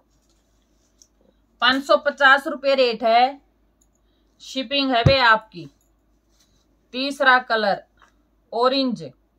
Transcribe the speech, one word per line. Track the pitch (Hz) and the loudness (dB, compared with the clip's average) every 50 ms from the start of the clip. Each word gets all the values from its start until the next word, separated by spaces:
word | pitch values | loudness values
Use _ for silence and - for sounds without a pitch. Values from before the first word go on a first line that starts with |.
| _ _ _ _ _ _ _ _ _ _ _ _ _ _ _ _ _ _ _ _ _ _ _ _ _ _ _ _ _ _ _ _ | _ _ _ _ _ _ _ _ _ _ _ _ _ _ _ _ _ _ _ _ _ _ _ _ _ _ _ _ _ _ _ _
पाँच | 233 247 262 269 277 | 0 0 0 0 0
सौ | - 311 294 | 2 0 2
पचास | - 294 285 - 285 262 269 277 - | 2 -2 -2 2 4 4 4 4 2
रुपये | 320 302 - 269 277 269 | -4 -8 -4 -2 0 0
रेट | 262 254 240 226 214 | 2 2 0 -2 -2
है, | 240 226 226 240 247 269 285 277 _ _ _ _ _ _ _ _ _ _ _ _ _ _ _ _ _ _ _ _ - | 0 2 4 4 2 2 -2 -8 _ _ _ _ _ _ _ _ _ _ _ _ _ _ _ _ _ _ _ _ -20
शिपिंग | - - 262 262 220 277 285 269 262 | -12 -10 -10 -8 -4 -4 -4 -2 0
है | 254 233 240 | 0 0 2
बे | 254 277 269 | 2 2 4
आपकी। | 254 226 220 220 - - - 175 147 139 _ _ _ _ _ _ _ _ _ _ _ _ _ _ _ _ _ _ _ _ _ _ _ _ - | 4 2 2 2 0 -6 -18 -20 -20 -20 _ _ _ _ _ _ _ _ _ _ _ _ _ _ _ _ _ _ _ _ _ _ _ _ -10
तीसरा | 247 269 285 277 - 277 262 254 247 | -8 -8 -8 -6 -2 0 2 2 2
कलर | 247 - 233 220 214 202 185 - - _ _ _ _ _ _ _ _ _ _ _ _ _ | 0 -2 -4 -2 -2 -2 -4 -4 -8 _ _ _ _ _ _ _ _ _ _ _ _ _
ऑरेंज, | - 226 240 262 269 277 269 254 214 165 160 127 - _ _ _ _ | -4 -2 -2 0 0 -2 -2 -4 -6 -8 -12 -16 -20 _ _ _ _